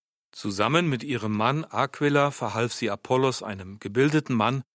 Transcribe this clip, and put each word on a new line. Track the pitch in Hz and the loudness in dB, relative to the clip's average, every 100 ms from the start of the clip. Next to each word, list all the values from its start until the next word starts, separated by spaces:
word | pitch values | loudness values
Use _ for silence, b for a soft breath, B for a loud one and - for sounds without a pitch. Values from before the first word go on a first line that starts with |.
| _ _ _ | _ _ _
Zusammen | - 101 98 107 160 175 | -10 -6 0 2 2 2
mit | 127 | -2
ihrem | 139 120 110 | -2 -4 -2
Mann | 107 110 143 | 0 0 0
Aquila | 160 110 135 - 147 143 143 | -4 -2 -4 0 2 4 2
verhalf | 139 113 113 117 | 0 -4 -2 -2
sie | - 113 | -2 -4
Apollos, | 101 - 127 131 127 | -4 0 2 2 0
einem | 104 98 92 101 | -6 -10 -12 -12
gebildeten | - 107 143 151 147 120 | -4 2 4 2 2 2
Mann, | 107 135 - | 2 0 -6